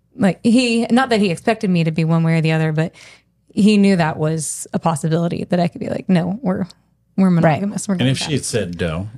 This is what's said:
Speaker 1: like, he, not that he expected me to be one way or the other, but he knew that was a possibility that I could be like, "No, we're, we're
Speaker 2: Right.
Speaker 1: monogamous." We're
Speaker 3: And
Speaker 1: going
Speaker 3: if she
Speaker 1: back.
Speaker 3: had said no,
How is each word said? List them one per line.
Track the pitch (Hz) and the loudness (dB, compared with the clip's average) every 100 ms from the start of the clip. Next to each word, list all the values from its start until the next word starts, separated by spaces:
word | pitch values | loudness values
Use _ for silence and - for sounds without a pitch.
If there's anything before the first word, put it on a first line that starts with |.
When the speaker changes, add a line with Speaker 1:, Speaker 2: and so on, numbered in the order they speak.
| _ - | _ -2
Speaker 1:
like, | 196 - | -2 0
he, | 240 233 240 226 233 | 2 2 2 0 0
not | 233 262 | 0 2
that | 220 | 2
he | 202 | 0
expected | 160 - 190 202 | 0 -2 -2 0
me | 180 | 0
to | 165 | 0
be | 160 | 0
one | 160 165 | 0 2
way | 165 165 | 2 2
or | |
the | 160 | 2
other, | 160 160 | 0 0
but | 156 160 - - - _ _ _ | -2 -4 -8 -20 -20 _ _ _
he | - 208 208 | 2 4 6
knew | 196 190 | 4 4
that | 160 - | 0 -2
was | 156 160 151 - - | -2 -2 -6 -10 -8
a | 190 | -4
possibility | 170 160 160 160 170 170 - | -2 -2 0 0 -2 -4 -2
that | 180 | 0
I | 170 | 0
could | - | -4
be | - | -8
like, | - - | -6 0
"No, | 180 175 208 | 0 0 -4
we're, | 262 185 185 _ _ _ _ - | -4 -4 -6 _ _ _ _ 0
we're | 190 | 2
Speaker 2:
Right. | 170 165 147 | 4 2 2
Speaker 1:
monogamous." | 202 180 - | -2 -6 -4
We're | |
Speaker 3:
And | 185 | -2
Speaker 1:
going | 127 | 0
Speaker 3:
if | 139 | 0
she | - | -2
Speaker 1:
back. | |
Speaker 3:
had | 139 - | -4 -4
said | 117 90 87 | -4 -6 -4
no, | 90 80 104 | -4 -4 -8